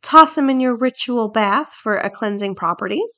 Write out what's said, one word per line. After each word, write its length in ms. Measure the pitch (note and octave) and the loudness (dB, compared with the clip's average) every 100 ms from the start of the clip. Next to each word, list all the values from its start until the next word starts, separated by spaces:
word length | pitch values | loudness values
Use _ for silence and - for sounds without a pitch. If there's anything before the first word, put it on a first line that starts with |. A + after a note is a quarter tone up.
Toss 340 | - D#4 D#4 D#4 | 6 6 6 4
them 140 | C4+ | 0
in 100 | C4 | 0
your 160 | B3+ A#3 | 0 0
ritual 540 | B3+ - - A#3+ G#3+ | -2 -2 -4 -4 -2
bath 420 | A3 G3+ G#3+ D4+ | 0 0 0 -4
for 240 | - A3 G#3 | -8 -4 -2
a 120 | G3+ | -4
cleansing 460 | F#3+ G#3+ G3+ G3+ F#3+ | -4 -6 -4 -6 -4
property. 460 | - F3 G3+ G#3 A#4 | -4 -4 -4 -4 -6